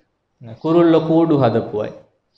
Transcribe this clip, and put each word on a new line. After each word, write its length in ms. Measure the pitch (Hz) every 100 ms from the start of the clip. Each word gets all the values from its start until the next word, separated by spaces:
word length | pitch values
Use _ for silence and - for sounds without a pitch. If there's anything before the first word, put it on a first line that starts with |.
| _ _ _ _
නෑ. 140 | 117 -
කුරුල්ල 380 | 156 170 170 165
කූඩු 360 | 160 165 165 143
හදපු 400 | 120 113 - 104
අය. 120 | 107 - _ _ _